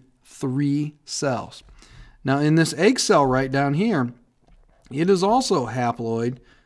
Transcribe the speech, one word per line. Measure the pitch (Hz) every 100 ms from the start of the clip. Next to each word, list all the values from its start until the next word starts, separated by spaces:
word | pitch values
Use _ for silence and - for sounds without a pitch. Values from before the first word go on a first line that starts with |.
| - _
three | _ - 139 131 143 143 151 -
cells. | - - 143 117 - - - - - - - -
Now | 135 139
in | 151
this | 160 165
egg | 151 196 262
cell | - 175 135
right | 127 135
down | 139 139
here, | 143 226 175 120 - _ _ _ - _ _ _
it | 135 175
is | 190
also | 190 247 262 170 120
haploid, | 123 120 117 117 113 120 127 _ _